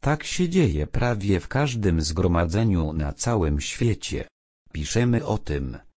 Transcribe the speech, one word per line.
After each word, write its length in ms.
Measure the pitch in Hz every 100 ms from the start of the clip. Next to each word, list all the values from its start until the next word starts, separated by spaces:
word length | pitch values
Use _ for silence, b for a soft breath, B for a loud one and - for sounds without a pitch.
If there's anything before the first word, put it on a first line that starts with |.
Tak 240 | - 151
się 240 | - - 175
dzieje 380 | 180 139 73 73
prawie 540 | - 123 113 104 92
w 80 | -
każdym 520 | 127 147 120 104 82
zgromadzeniu 920 | 78 80 90 85 85 92 113 90 78
na 200 | 78 73
całym 480 | - - 117 80 73
świecie. 680 | - - 117 98 - - - _ _ _ _
Piszemy 540 | 73 76 113 123 117 -
o 120 | 107
tym, 400 | - 73 67 58 -